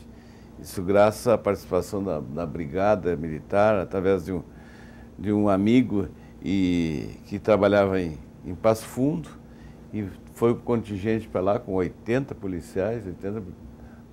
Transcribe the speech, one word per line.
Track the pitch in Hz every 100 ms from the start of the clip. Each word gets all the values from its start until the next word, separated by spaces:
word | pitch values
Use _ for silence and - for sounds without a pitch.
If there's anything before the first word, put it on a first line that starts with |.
| - - - - - -
Isso | - -
graças | 90 101 107 107 123
à | 107
participação | 101 95 - 92 - 101
da, | 98 76
da | 62 73 85
brigada | 82 76 87 101 104 85 80
militar, | 82 76 - 101 107 104
através | 82 98 92 95
de | 82
um, | 87 - - - - - - - -
de | 98
um | 104 104
amigo | 95 104 127 107 101 90 - - -
e, | 71 98 90 87 80 71 53 - -
que | 101
trabalhava | - 101 101 101 98 95
em, | 85 71 - -
em | -
Passo | 90 110 113
Fundo, | - 123 139 170 143 - - - - - -
e | 107 95 - -
foi | - 117
o | 120
contingente | - 117 101 101 110 110 110
pra | 98
lá | 95 110
com | -
oitenta | 92 87 - - 123 135
policiais, | - 98 87 - 95 101 120
oitenta | 95 82 95 110 90 - - - - - -